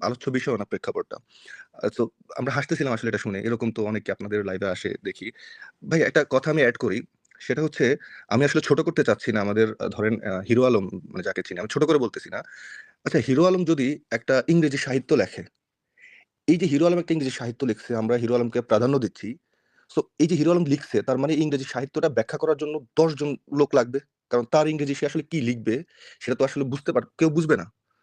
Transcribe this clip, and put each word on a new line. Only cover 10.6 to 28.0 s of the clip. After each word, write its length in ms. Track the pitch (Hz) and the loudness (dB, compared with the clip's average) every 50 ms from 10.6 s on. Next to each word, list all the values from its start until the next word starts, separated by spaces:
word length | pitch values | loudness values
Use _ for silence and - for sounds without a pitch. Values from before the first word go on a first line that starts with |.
| 127 | 4
আলম, 220 | 127 117 101 95 | 4 4 2 0
মানে, 360 | 90 95 92 - - - 92 - | -2 -8 -12 -14 -12 -12 -8 -8
যাকে 200 | 104 92 92 92 | -6 -6 -6 -8
চিনি, 180 | - 92 87 | -8 -8 -10
আমি 80 | 104 110 | -8 -6
ছোট 160 | - 143 151 | -2 0 2
করে 140 | 147 233 143 | 2 4 2
বলতেছি 320 | 123 104 - - - - | 2 -2 -4 -8 -12 -10
না। 80 | - 113 - - - - - - - - - - _ _ - | -12 -12 -12 -14 -18 -20 -20 -20 -20 -20 -20 -20 _ _ -6
আচ্ছা, 140 | - - 147 | -2 0 0
হিরো 260 | 113 135 127 147 175 | 2 2 4 4 4
আলম 200 | 185 185 180 175 | 4 4 2 2
যদি 340 | 151 165 139 127 131 147 - - _ | 0 0 0 0 -2 -2 -4 -6 _
একটা 320 | 117 120 - - 135 127 - - | -8 -4 -2 0 2 2 4 4
ইংরেজি 280 | 170 170 156 143 135 | 4 4 4 2 0
সাহিত্য 380 | 139 - 135 127 135 123 - 160 | -2 -2 -2 -2 -2 0 2 2
লেখে, 300 | 123 95 - - - - - _ _ _ _ _ _ _ _ _ _ - - - - _ _ _ _ _ | 2 2 0 -4 -10 -14 -16 _ _ _ _ _ _ _ _ _ _ -20 -20 -20 -20 _ _ _ _ _
এই 100 | - 175 | 2 4
যে 100 | 170 196 | 4 4
হিরো 200 | 156 139 143 170 | 2 2 4 4
আলম 120 | 175 175 175 | 4 4 2
একটা 160 | 170 - 165 | 0 0 -2
ইংরেজি 160 | 156 135 131 | -2 -2 -4
সাহিত্য 340 | - - 127 117 117 - 139 | -4 -6 -8 -8 -6 -2 -2
লিখছে, 320 | 120 107 - - - 120 | -2 -2 -2 -4 -4 -4
আমরা 200 | 110 110 113 123 | -2 0 0 0
হিরো 180 | 120 120 117 123 | 0 2 2 2
আলমকে 280 | 123 120 117 - 123 117 | 2 0 0 -2 -4 0
প্রাধান্য 360 | - 113 107 120 135 143 135 | 2 2 4 4 2 2 2
দিচ্ছি। 380 | 117 92 - - - 104 131 - _ _ _ _ _ _ _ _ _ _ - | 0 -2 -4 -8 -12 -12 -12 -12 _ _ _ _ _ _ _ _ _ _ -4
So 60 | 151 - - _ - | -4 -4 -4 _ 0
এই 80 | 151 | 2
যে 80 | 151 185 | 2 2
হিরো 160 | 147 147 165 | 2 4 4
আলম 140 | 180 175 175 | 4 4 4
লিখছে, 380 | 143 139 139 - - - 104 - | 2 0 0 -2 -2 -2 -2 0
তার 160 | - 131 127 | 0 0 0
মানে 160 | 139 151 156 | 0 0 0
ইংরেজি 300 | 147 160 151 143 131 135 | 0 0 0 -2 -2 -4
সাহিত্যটা 440 | - - 123 139 135 - 151 156 160 | -6 -6 -6 -6 -6 -2 -2 -2 0
ব্যাখ্যা 300 | 120 139 - - - 147 | 2 0 -2 -2 -4 -2
করার 180 | 160 156 151 | -2 0 0
জন্য 300 | 139 151 151 151 151 127 - _ 156 | 0 -2 -6 -6 -8 -10 -2 _ 2
দশ 160 | 165 160 151 | 2 2 2
জন 220 | 135 147 147 135 - _ _ 143 | -2 -4 -4 -4 -6 _ _ 0
লোক 220 | 143 147 - - | 0 2 4 4
লাগবে। 240 | 131 120 120 123 143 - _ _ _ _ _ | 2 2 2 -2 -6 -8 _ _ _ _ _
কারণ 140 | 123 120 117 | 0 0 2
তার 240 | - - 156 151 156 | 2 2 2 2 2
ইংরেজি 260 | 156 147 147 139 139 | 0 -2 -2 -4 -2
সে 120 | - 151 | -2 -4
আসলে 160 | 139 - 160 151 | -2 -2 -4 -6
কি 180 | - 165 156 | -4 -4 -2
লিখবে, 420 | 120 120 123 117 110 110 110 143 175 - _ _ - - - - | -2 -2 -2 -2 -2 -2 -2 -2 -4 -10 _ _ -20 -20 -20 -10
সেটা 140 | - 120 127 | -6 -4 0
তো 100 | - 135 | 0 0
আসলে 200 | 131 - 143 139 | 0 0 -2 -4
বুঝতে 280 | 135 139 143 - - - | -4 -4 -4 -4 -2 -2
পার-, 140 | 123 - - _ - | -2 -2 -4 _ 2
কেউ 120 | 165 160 | 2 4
বুঝবে 260 | 147 170 160 156 151 | 4 2 2 2 2
না। 160 | - 87 - - _ _ _ _ _ | 0 0 -4 -16 _ _ _ _ _